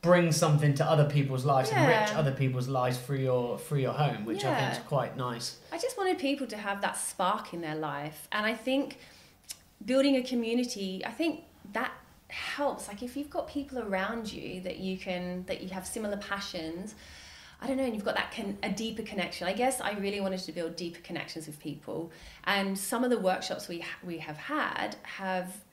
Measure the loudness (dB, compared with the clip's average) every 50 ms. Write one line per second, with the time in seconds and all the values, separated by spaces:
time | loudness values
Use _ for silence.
0 | 8 8 8 8 10 6 6 6 6 6 6 8 8 6 6 6 6 6 8 8
1 | 8 6 6 2 2 4 0 0 4 4 6 6 6 4 6 6 8 8 8 6
2 | 6 4 2 2 2 2 2 2 2 2 2 0 -2 0 2 2 2 2 2 0
3 | -2 -2 -2 0 2 4 4 4 2 2 -2 -4 -4 -2 0 2 2 2 2 2
4 | 2 2 2 0 -2 -2 -2 0 2 2 2 2 2 0 0 -2 -4 0 0 0
5 | 0 0 -2 -4 -4 -4 -4 -4 -6 -8 -10 -10 -14 -10 -6 -4 -4 -4 -2 0
6 | 2 2 2 2 2 0 0 0 -2 -6 -6 -6 -4 -4 -4 -2 -2 -2 -2 -2
7 | -6 -6 -2 0 2 2 2 0 -2 -6 -8 -6 -6 -4 -4 -4 -2 -4 -4 -4
8 | -6 -8 -10 -12 -12 -6 -4 0 0 0 -2 -2 -2 0 0 0 0 -2 -6 -14
9 | -18 -20 -20 -20 -20 -20 -20 _ _ -16 -16 -16 -16 -20 _ _ -2 2 4 6
10 | 6 6 6 4 2 2 0 0 0 2 2 2 2 0 -2 -4 -4 -4 -4 -4
11 | -6 -6 -4 0 0 0 0 -2 -8 -18 -20 -20 -20 -6 -4 -4 -4 -4 -6 -10
12 | -18 -20 -20 -20 _ -12 -10 -8 -6 -6 -2 0 0 0 0 -2 -8 -12 -10 -10
13 | -10 -8 -6 -6 -8 -6 -4 -6 -6 -4 -4 -6 -6 -4 -6 -6 -4 -2 0 0
14 | 0 0 -2 -4 -4 -6 -8 -8 -8 -8 -8 -6 -6 -6 -6 -4 -4 -4 -4 -4
15 | -4 -4 -4 -4 -2 -4 -6 -6 -4 -6 -6 -6 -6 -8 -8 -6 -8 -6 -6 -4
16 | -4 -2 -4 -4 -4 -6 -6 -6 -6 -6 -6 -6 -6 -6 -6 -6 -8 -10 -12 -14
17 | -18 -20 -18 -18 -18 -18 -20 -20 -20 -20 -16 -8 -4 -2 0 0 0 0 0 -2
18 | -2 -2 0 -2 -2 -4 -6 -6 -6 -6 -6 -4 -2 -4 -2 -2 -2 -4 -4 -6
19 | -8 -6 -4 -4 -4 -4 -4 -4 -2 -2 0 2 2 2 2 0 -2 -2 -2 -2
20 | -2 -2 -2 -2 -2 -2 -2 -4 -6 -8 -6 -4 -4 -4 -4 -6 -8 -8 -8 -10
21 | -12 -8 -8 -8 -6 -8 -8 -10 -10 -10 -14 -12 -10 -10 -10 -10 -8 -8 -6 -6
22 | -6 -8 -10 -16 -20 -20 -20 -8 -2 0 2 2 2 0 0 -2 -2 -2 0 0
23 | 4 4 2 4 4 2 2 2 0 -4 -6 -6 -6 -8 -8 -8 -8 -8 -10 -10
24 | -8 -8 -8 -8 -8 -8 -10 -10 -6 -4 -2 -2 -2 -2 -2 -2 -4 -4 -6 -8
25 | -12 -14 -10 -6 -4 -2 -2 -2 -2 -4 -8 -14 -18 _